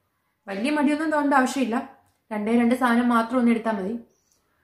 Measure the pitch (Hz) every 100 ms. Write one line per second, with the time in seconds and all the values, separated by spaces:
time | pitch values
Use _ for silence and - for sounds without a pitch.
0 | _ _ _ _ 196 196 254 302 285 294
1 | 320 302 285 277 254 277 220 240 - -
2 | _ _ - 214 208 240 233 247 254 233
3 | 247 233 233 254 233 233 220 202 190 233
4 | - _ _ _ _ _